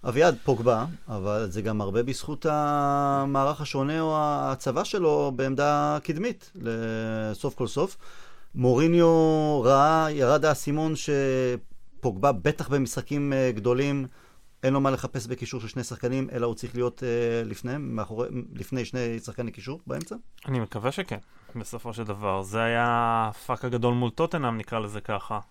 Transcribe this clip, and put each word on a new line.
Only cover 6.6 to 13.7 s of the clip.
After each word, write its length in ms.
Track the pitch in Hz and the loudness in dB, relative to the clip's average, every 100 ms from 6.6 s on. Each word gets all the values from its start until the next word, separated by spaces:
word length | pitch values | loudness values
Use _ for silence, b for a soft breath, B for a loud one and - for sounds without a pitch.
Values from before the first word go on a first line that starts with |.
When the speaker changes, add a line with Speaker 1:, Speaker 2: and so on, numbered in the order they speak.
| 113 113 113 113 113 110 110 104 143 - | -6 -4 -2 -2 -2 -2 -4 -4 -6 -4
Speaker 1:
כל 120 | 120 | -4
סוף. 300 | - 190 - B B B B B - | 0 -2 -4 B B B B B 0
מוריניו 520 | 123 123 160 170 165 165 160 156 151 147 | 4 6 6 6 8 8 6 4 4 4
ראה, 420 | 120 135 147 160 156 | 6 8 8 6 2
ירד 340 | 151 127 147 156 | 2 4 6 4
האסימון 480 | 147 - 147 160 156 | 2 0 0 0 -2
שפוגבה, 1400 | - 143 135 131 127 120 - - - - 131 95 143 | 0 0 2 2 2 -2 -6 -14 -14 -4 -4 2 2
בטח 360 | 120 92 143 107 | 2 0 0 0
במשחקים, 640 | 139 127 - 120 143 143 | 0 0 -4 -4 -2 0
אה, 180 | 135 131 107 | 2 2 2
גדולים, 520 | 107 | 2